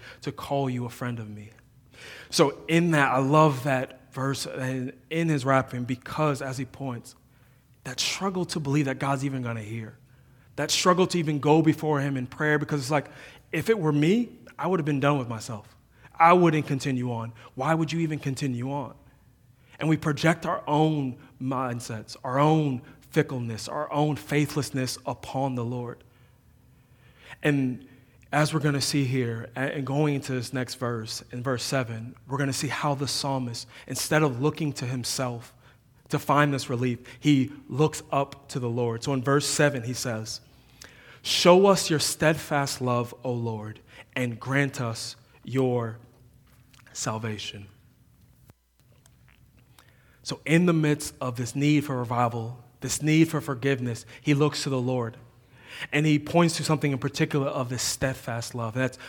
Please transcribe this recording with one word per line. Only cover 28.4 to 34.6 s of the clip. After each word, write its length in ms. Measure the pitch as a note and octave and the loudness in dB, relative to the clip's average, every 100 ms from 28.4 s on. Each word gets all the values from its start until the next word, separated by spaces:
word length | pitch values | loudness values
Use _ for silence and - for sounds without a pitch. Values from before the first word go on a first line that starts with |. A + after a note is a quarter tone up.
| D3+ | 2
we're 80 | D#3 | 0
gonna 220 | D3+ C#3+ | 0 0
see 240 | - D3 C3 | 0 0 0
here, 440 | C3 A#2 A2+ A2+ B2+ | 0 -2 -4 -8 -6
a-, 40 | |
and 260 | C3+ D#3 C3+ | -4 -4 -2
going 300 | C#3 D3+ C#3 | 0 0 0
into 160 | C3+ | -4
this 200 | B2+ A#2+ | -6 -4
next 240 | C3+ B2 - | -6 -6 -4
verse, 480 | A#2+ A#2 A2 - - | -4 -4 -8 -10 -10
in 120 | B2 | -6
verse 180 | B2 B2 | -4 -4
seven, 540 | - C3+ A#2 A2+ A#2 - - | -2 -2 -2 -8 -12 -16 -8
we're 120 | C3 | -4
gonna 120 | C#3 | -2
see 160 | C3 C3+ | -4 -4
how 260 | - D3+ C#3 | -4 -2 -2
the 120 | C#3+ | -4
psalmist, 600 | - C#3+ C3+ A#2+ A#2 - - - | -4 -2 -4 -4 -8 -14 -16 -10
instead 380 | C3 - D#3 | -6 0 2
of 180 | D3+ A#2+ | 2 2
looking 320 | D3 D3+ | -2 -2